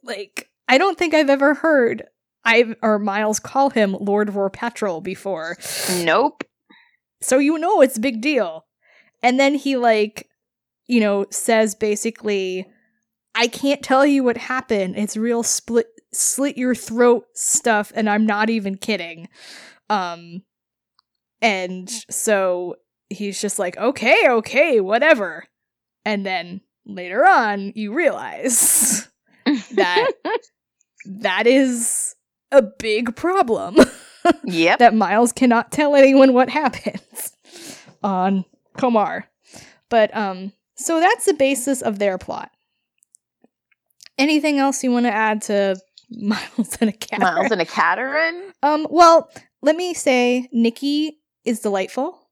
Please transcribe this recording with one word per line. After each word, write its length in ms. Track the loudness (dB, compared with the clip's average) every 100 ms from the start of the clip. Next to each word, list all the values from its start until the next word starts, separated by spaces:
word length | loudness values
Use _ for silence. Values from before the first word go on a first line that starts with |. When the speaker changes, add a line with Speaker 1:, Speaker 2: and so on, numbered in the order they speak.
Speaker 1:
Like, 460 | -12 -12 -12 -14 -16 _ 2
I 100 | 2
don't 200 | 2 0
think 160 | 0
I've 160 | 2 2
ever 240 | 2 2
heard 500 | 2 2 2 2 -2 -12 _ _ _ 2
Iv-, 300 | 2 2 0
or 160 | -2 0
Miles 400 | -2 -2 -2 -4
call 300 | -4 0 0
him 260 | 2 0 -2
Lord 280 | -2 0 -2
Vorpatrol 760 | -2 -4 -4 -10 -6 -6 -6
before. 540 | -10 -10 -8 -8 -8 -12 -10 -8 -4 -2
Speaker 2:
Nope. 420 | 2 2 2 _ -20 _ _ -20 _ _ _ _
Speaker 1:
So 180 | 0 2
you 200 | 2 0
know 220 | 0 4
it's 160 | 2 2
a 40 |
big 200 | -4 -2
deal. 460 | -2 -2 -4 -8 _ _ _ _ _ _
And 180 | 0 2
then 140 | 2
he, 220 | 0 -2 0
like, 520 | 2 2 0 -6 -20 _ _ _ _ _ -2
you 140 | 2
know, 240 | 2 0 -4
says 440 | -6 0 2 2
basically, 920 | -2 -4 -2 -4 -6 -4 -2 -4 -6 -10 _ _ _ _ _ _
"I 120 | -2 -2
can't 360 | -2 -2 -2
tell 220 | 0 2
you 180 | 4 2
what 140 | 0 -2
happened. 600 | -6 -8 -4 -2 -2 -4
It's 180 | -6 -4
real 260 | -2 -2
split, 440 | -2 -4 0 -2 -2 -12 _
slit 460 | -4 -4 -2 -4 -2
your 160 | -2
throat 500 | -2 -4 2 4 4 -2
stuff, 580 | -8 -4 -2 0 0 -2
and 160 | -2 0
I'm 160 | 2 0
not 240 | 0 0
even 260 | -2 -4 -8
kidding." 520 | -6 -6 -6 -14 -20 _ -20 -20 -20 _ _
Um, 540 | -4 -4 -10 -14 -18 _ _ _ _ _ _ _ _ _ _
and 480 | -2 -2 -6 -10 -12 -14 -12
so 680 | -6 -2 0 0 -2 -6 -12 _ _ _
he's 320 | -10 -8 -6
just 180 | -6 -4
like, 200 | -6 -2
"Okay, 500 | -4 -2 2 4 4
okay, 520 | 2 0 0 2 2
whatever." 680 | 2 0 2 2 0 -10 -20 _ _ _ _ _
And 220 | -6 -4 -4
then 340 | -6 -8 -16 _ _
later 400 | -16 -12 -6 2 4
on, 460 | 4 2 -4 -8
you 200 | -8 -6
realize 1120 | -4 -4 -6 -10 -8 -4 0 0 2 0 -2 -8 _ _ _ -4
<laughs> 260 | -4 -2
that 380 | 0 2 2 0 -4
Speaker 2:
<laughs> 840 | -6 -6 _ _ _ _ _ _ -18
Speaker 1:
that 400 | -6 -4 2 4
is 680 | 4 2 -2 -4 -4 -6 -10 _ _ _
a 80 | 4
big 560 | 4 _ -2 -2 -2 -4
problem. 600 | -2 0 0 -2 0 4
<laughs> 60 | 4 2 -20 -2 -2 0 -2
Speaker 2:
Yep. 320 | 0 2 6
Speaker 1:
That 160 | 4
Miles 380 | 4 0 2 0
cannot 380 | 2 2 2 0
tell 240 | -2 2
anyone 380 | 6 6 8 6
what 160 | 6 2
happens 880 | 0 -4 -4 -10 -10 _ -16 -16 _ _ -20 -20 -20 -20 _
on 440 | -4 -2 0 -2 -4 _ _
Komar. 500 | -4 0 2 0 -4 -12 _ _ -20 -20 _ _
But, 260 | 2 2 0
um, 380 | -6 -8 -12 _ _ -10
so 220 | -2 2
that's 280 | 2 2 0
the 80 |
basis 480 | 2 0 0 -2 -2
of 160 | -4 -2
their 180 | -4 -4
plot. 340 | -10 -12 -12 _ _ _ _ _ _ _ _ _ _ _ _ _ _ _ -16 -2
Anything 420 | 2 2 2 2
else 240 | 0 0
you 60 | 0
wanna 180 | 0 0
add 320 | 0 0 -2
to 340 | -2 0 0 -2 _
<laughs> 160 | -20 _
Miles 680 | -6 -4 -4 -4 -6 -6 -2
and 100 | -2
a 20 |
Cateran? 280 | -2 -10 0 0
Speaker 2:
Miles 160 | 2 0
and 100 | 0
a 60 | -2
Cateran? 840 | 0 0 0 -2 -2 -2 -4 -16 _
Speaker 1:
Um, 240 | 0 0 0
well, 400 | 6 8 8 2 -20 _ _
let 140 | 0 0
me 160 | -4
say, 560 | -2 0 2 2 0 -2
Nicky 640 | 0 0 0 -4 -2 -4 -8 _ _
is 160 | -6 -4
delightful. 580 | -2 -4 -4 -6 -6 -8 _